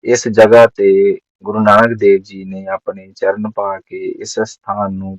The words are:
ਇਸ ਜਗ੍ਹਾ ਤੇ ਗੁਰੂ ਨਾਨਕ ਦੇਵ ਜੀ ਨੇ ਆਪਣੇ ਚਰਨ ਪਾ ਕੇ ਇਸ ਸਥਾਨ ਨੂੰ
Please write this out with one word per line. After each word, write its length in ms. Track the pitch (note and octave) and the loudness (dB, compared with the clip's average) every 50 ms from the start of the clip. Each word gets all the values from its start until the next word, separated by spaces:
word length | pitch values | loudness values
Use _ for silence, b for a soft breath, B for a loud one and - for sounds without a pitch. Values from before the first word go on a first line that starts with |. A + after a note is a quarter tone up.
| - | 0
ਇਸ 240 | A#2 A#2+ A#2+ - B2 | -2 -2 -2 -2 -2
ਜਗ੍ਹਾ 380 | G#2+ G#2+ A2 G#2 A#2 A#2 A#2 | 2 4 4 6 8 6 6
ਤੇ 520 | A2+ _ - G2+ G2 G2 G2 G2 G2+ F#2+ D#2+ _ _ _ _ G2 | 6 _ 0 2 2 4 4 2 2 0 -4 _ _ _ _ _
ਗੁਰੂ 180 | G2+ G#2 A2 | -8 -4 0
ਨਾਨਕ 380 | A2 G#2+ G2+ G#2+ A#2 A#2 A#2 A2 | 2 4 4 4 2 0 -2 0
ਦੇਵ 220 | G#2 G2+ G2 F#2+ | 2 2 2 2
ਜੀ 240 | F#2+ - G2 F#2+ F#2+ | 0 -8 -18 -16 -14
ਨੇ 220 | F#2+ F#2+ F#2+ F#2+ | -14 -14 -12 -10
ਆਪਣੇ 460 | F#2+ F#2+ F#2+ _ - F#2+ G2 F#2+ F#2+ F#2+ | -10 -10 -8 _ -10 -12 -12 -16 -20 _
ਚਰਨ 340 | - G2 F#2+ G2 G#2 G#2+ A2 | -6 -4 -4 -4 -4 -6 -8
ਪਾ 300 | A2 - G2+ G2 G2 F#2+ | -6 -6 -6 -6 -8 -10
ਕੇ 160 | _ _ F#2 | _ _ -16
ਇਸ 440 | F#2+ F#2+ F#2 - - G#2 G#2+ - - | -12 -10 -10 -10 -12 -14 -10 -6 -6
ਸਥਾਨ 520 | A2 - - _ _ - G2+ G#2 G2+ G2 G2 | -6 -8 -8 _ _ -10 -6 -6 -6 -6 -6
ਨੂੰ 260 | F#2+ F#2+ F#2+ F#2+ | -8 -10 -12 -14